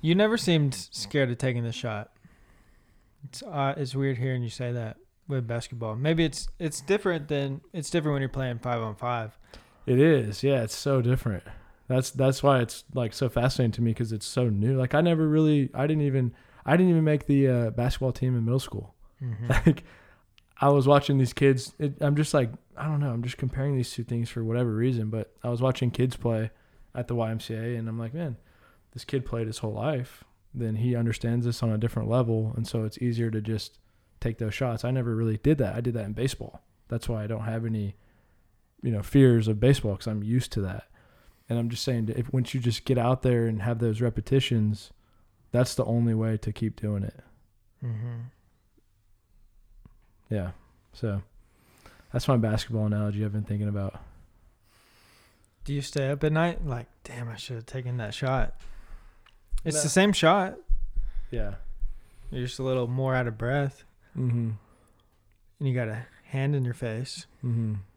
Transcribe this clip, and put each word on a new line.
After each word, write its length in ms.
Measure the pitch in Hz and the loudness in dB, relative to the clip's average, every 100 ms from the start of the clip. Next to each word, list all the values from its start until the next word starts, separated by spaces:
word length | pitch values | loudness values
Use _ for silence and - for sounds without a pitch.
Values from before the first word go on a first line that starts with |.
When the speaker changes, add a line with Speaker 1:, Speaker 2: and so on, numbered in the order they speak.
Speaker 1:
You 140 | 156 | 4
never 220 | 175 214 233 | 4 4 2
seemed 380 | - 165 147 | 2 4 4
scared 560 | 127 - - - 147 131 | -2 -10 -12 -4 0 0
of 80 | 120 | 0
taking 260 | 131 120 | -2 -2
the 80 | 117 | -4
shot. 400 | 110 120 107 107 _ - _ _ _ _ _ _ _ _ _ | -6 -6 -6 -10 _ -20 _ _ _ _ _ _ _ _ _
It's, 180 | 139 - | -18 -16
uh, 320 | 262 156 139 143 | -8 -2 -2 -2
it's 180 | 135 | -4
weird 240 | 131 139 123 | -2 -2 -2
hearing 240 | 131 127 | -2 -2
you 80 | 120 | -4
say 220 | - 123 | -6 -6
that 240 | 120 113 - _ _ - | -4 -6 -10 _ _ -6
with 200 | 139 117 | -6 -4
basketball. 500 | 117 - 120 113 110 | -6 -6 -8 -6 -2
Maybe 280 | 147 165 | 0 2
it's, 240 | 165 - - - | 2 0 -8 -4
it's 220 | 165 - | -6 -6
different 480 | - 202 202 170 147 | 0 0 2 -2 -2
than, 320 | 143 139 135 - | -2 -2 -6 -8
it's 180 | 180 147 | -10 -2
different 240 | 170 151 | 0 2
when 80 | 139 | 0
you're 60 | 135 | -2
playing 320 | 135 131 117 | -2 -4 -4
five 200 | 127 120 | -4 -2
on 140 | 110 | -4
five. 420 | 104 123 120 110 - - - - _ - | -6 -4 -4 -6 -12 -20 -20 -20 _ 2
Speaker 2:
It 120 | 123 | 6
is. 440 | 151 147 110 98 | 8 6 2 -2
Yeah, 200 | 135 135 | 0 2
it's 140 | 110 - | 0 -4
so 260 | - 135 | 0 2
different. 400 | 120 127 - 92 - - - _ _ | 4 2 0 -4 -8 -18 -20 _ _
That's, 220 | 127 127 | 0 0
that's 320 | 131 135 131 | 2 2 4
why 180 | 143 135 | 4 4
it's, 240 | 117 - - | 2 -4 -8
like, 180 | 135 117 | -4 -4
so 160 | - 127 | 0 0
fascinating 440 | 123 123 - 120 | 2 0 2 0
to 100 | 107 | 2
me, 100 | 117 | 0
'cause 180 | 110 117 | 0 -2
it's 140 | 110 - | -4 -4
so 220 | - 123 | 0 0
new. 280 | 101 110 135 | 2 2 2
Like, 160 | 127 | 2
I 60 | 147 | 2
never 260 | 170 165 156 | 4 4 4
really, 440 | 156 156 151 135 | 4 4 4 2
I 120 | - 143 | 0 0
didn't 160 | 156 | 2
even, 320 | 143 135 123 - - - | 2 2 0 -4 -20 -12
I 120 | - 160 | 2 4
didn't 140 | 185 | 6
even 140 | 165 | 6
make 220 | 156 151 - | 4 2 4
the, 220 | 143 135 | 4 6
uh, 220 | 123 117 | 4 2
basketball 420 | 117 123 - 131 | 0 -2 0 -2
team 240 | 120 127 123 | 0 0 0
in 80 | |
middle 160 | 113 131 | 2 0
school. 340 | - 101 - _ - _ | -2 -10 -10 _ -20 _
Speaker 1:
Mm-hmm. 260 | 127 107 120 | -10 -8 2
Speaker 2:
<laughs> 180 | 127 - | 4 6
Like, 180 | - - - - _ _ _ _ - | 2 -4 -20 -20 _ _ _ _ 2
I 100 | 139 | 6
was 180 | 143 131 | 6 8
watching 300 | 143 139 139 | 6 6 4
these 140 | 123 | 2
kids. 400 | - 139 131 - - | 4 4 4 0 -4
It, 160 | 147 135 | -4 0
I'm 160 | 147 147 | 0 2
just 180 | 151 | 2
like, 160 | 151 120 - _ - | 2 2 -4 _ -10
I 100 | 151 | -4
don't 120 | 151 | -2
know. 120 | 143 | 0
I'm 100 | 117 | -2
just 140 | 120 - | -4 -4
comparing 380 | 131 135 139 135 | -4 -2 -2 0
these 160 | 120 | -2
two 100 | - | -6
things 260 | 113 117 117 | -4 -4 -4
for 140 | - | -4
whatever 320 | 110 117 123 | -2 0 0
reason. 340 | 107 123 123 110 | 2 0 0 -2
But 240 | 110 - _ | -4 -8 _
I 60 | 120 | -4
was 120 | 120 | 0
watching 300 | 131 127 123 | 0 2 -2
kids 240 | - 131 - | 0 -2 0
play 340 | 120 113 110 - _ _ - - | -2 0 -2 -8 _ _ -14 -10
at 100 | 120 | -4
the 80 | |
Y 160 | 120 113 | -2 -2
M 80 | 113 | -4
C 160 | - | -6
A, 220 | 113 117 117 | -6 -6 -6
and 120 | 113 | -6
I'm 80 | 113 | -6
like, 160 | 113 | -8
"Man, 240 | 143 165 120 _ _ _ _ _ | -6 -8 -8 _ _ _ _ _
this 120 | - | -16
kid 200 | - 135 | -4 -4
played 220 | 123 117 113 | -2 -4 -4
his 120 | 110 | -4
whole 140 | 110 | -6
life. 500 | 107 123 139 123 - - _ _ | -2 -2 -2 -6 -14 -20 _ _
Then 220 | 123 113 | -6 -4
he 220 | 110 120 120 | 0 0 0
understands 500 | 117 110 120 120 120 | 0 -2 -2 0 0
this 160 | 113 | 0
on 80 | 120 | 0
a 80 | 107 | 0
different 300 | 113 - 110 | 0 -2 0
level, 440 | 120 117 110 110 120 | 0 2 0 -2 -4
and 100 | 113 | -4
so 160 | 117 | -4
it's 160 | 110 - | -4 -4
easier 320 | 123 117 117 | -4 -2 -2
to 100 | 110 | -2
just 380 | 107 113 - _ _ _ _ _ | -2 -4 -6 _ _ _ _ _
take 200 | 120 117 | -6 -4
those 140 | 110 | -6
shots." 320 | - 131 117 | -2 -4 -2
I 60 | 123 | -2
never 240 | 127 120 | -2 0
really 220 | 113 113 110 | 0 0 0
did 220 | 139 151 | 2 2
that. 180 | 110 113 | 2 0
I 40 | |
did 140 | 123 | -2
that 120 | 117 101 | -4 -4
in 60 | |
baseball. 480 | 107 131 - - - _ _ _ | -2 -4 -4 -10 -14 _ _ _
That's 200 | 117 - | -6 -4
why 140 | 113 | -4
I 60 | 107 | -4
don't 160 | 110 | -4
have 200 | 110 113 | -4 -4
any, 300 | 113 110 101 95 _ _ _ _ _ _ _ _ | -2 -2 -4 -8 _ _ _ _ _ _ _ _
you 80 | 127 | -2
know, 140 | 107 | -2
fears 420 | 98 139 131 117 110 | 2 6 8 8 2
of 140 | 107 | 2
baseball, 360 | 127 139 113 98 | 4 4 2 -4
'cause 120 | - | -4
I'm 160 | 107 | -6
used 260 | 104 123 - | 0 -2 0
to 60 | - | -4
that. 260 | 95 78 - - _ _ - _ _ | -4 -6 -12 -20 _ _ -20 _ _
And 80 | 120 | -4
I'm 80 | 117 | -2
just 160 | 117 | -4
saying 220 | - 120 110 | -2 -2 -2
that 120 | 113 | -2
if, 140 | 117 | -2
once 200 | 131 120 | -2 -2
you 60 | 135 | -2
just 260 | 120 113 | -2 -2
get 140 | - 123 | 0 0
out 240 | 120 127 | 2 2
there 240 | 127 120 117 | 2 2 2
and 160 | 110 | 0
have 160 | 104 117 | -2 0
those 220 | 117 107 | 0 2
repetitions, 920 | 123 113 - 135 - 117 107 107 - - _ _ _ _ _ | 0 -2 2 2 4 2 2 0 -8 -20 _ _ _ _ _
that's 240 | 123 123 - | 2 2 2
the 80 | |
only 300 | - 117 117 | 0 2 2
way 220 | 110 110 107 | 2 0 -2
to 140 | - | -4
keep 220 | 104 110 - | -4 -4 -4
doing 240 | 107 104 | -4 -2
it. 160 | 95 - - _ _ _ _ _ | -4 -8 -20 _ _ _ _ _
Speaker 1:
Mm-hmm. 420 | 123 110 117 117 120 _ _ _ _ _ _ _ _ _ _ _ _ _ _ - - _ _ _ _ | -10 -8 -8 -10 -12 _ _ _ _ _ _ _ _ _ _ _ _ _ _ -20 -20 _ _ _ _
Speaker 2:
Yeah. 200 | 107 92 - - _ _ | -4 -4 -10 -20 _ _
So 300 | - 113 98 - - _ _ _ _ - - _ | -8 -4 -4 -8 -20 _ _ _ _ -20 -20 _
that's 160 | 123 - | -4 2
my 80 | 127 | 2
basketball 480 | 110 107 - 113 | 4 0 0 -2
analogy 400 | 107 104 104 104 | 0 0 0 -2
I've 80 | 107 | -2
been 120 | 104 | -2
thinking 220 | 104 104 104 | -4 -2 -2
about. 300 | 101 98 - - - - _ _ _ _ _ _ _ _ _ _ _ _ _ | -2 -6 -8 -18 -20 -20 _ _ _ _ _ _ _ _ _ _ _ _ _
Speaker 1:
Do 80 | - | -6
you 80 | 143 | -4
stay 300 | 139 147 135 | -4 -2 -2
up 120 | 143 | 0
at 100 | 156 | 2
night 340 | 156 170 170 160 | 2 2 0 -4
like, 200 | 120 117 _ | -6 -8 _
"Damn, 280 | - 123 117 | -16 -10 -10
I 60 | 110 | -10
should 200 | - 120 | -10 -10
have 80 | |
taken 320 | 117 131 123 123 | -8 -8 -6 -6
that 160 | 107 | -6
shot"? 420 | - 131 131 120 - - - - - - - - _ _ - | -4 0 2 0 -2 -12 -14 -14 -18 -18 -20 -20 _ _ -4
It's 120 | 160 151 | -2 -2
Speaker 2:
No. 60 | |
Speaker 1:
the 40 | 147 | 2
same 240 | 185 202 | 4 4
shot. 460 | 202 160 196 190 - - - - - - - - | 6 4 4 2 -6 2 2 2 0 0 -2 -4
Speaker 2:
Yeah. 240 | 120 107 98 - - - - - - - | -2 -2 -4 -8 -4 -4 -4 -14 -18 -10
Speaker 1:
You're 140 | 131 | -6
just 140 | 123 - | -6 -4
a 40 | |
little 260 | 131 131 120 | -2 0 -2
more 260 | 127 131 | -2 0
out 120 | 127 120 | 0 -2
of 120 | 110 | -4
breath. 460 | 117 139 139 - - _ _ | -2 0 -2 -6 -20 _ _
Speaker 2:
Mm-hmm. 360 | - 127 120 113 107 _ _ _ _ _ _ _ _ _ _ | -4 -2 0 -2 -6 _ _ _ _ _ _ _ _ _ _
Speaker 1:
And 60 | 139 | -2
you 40 | |
got 140 | 127 113 | -2 -2
a 160 | 110 123 - - | -6 -10 -20 -8
hand 280 | 139 135 | -2 0
in 80 | 147 | 0
your 120 | 123 | -2
face. 500 | 117 120 110 131 - - _ | -4 -6 -6 -8 -10 -16 _
Speaker 2:
Mm-hmm. 340 | 123 117 110 107 98 | -4 -2 -2 -4 -10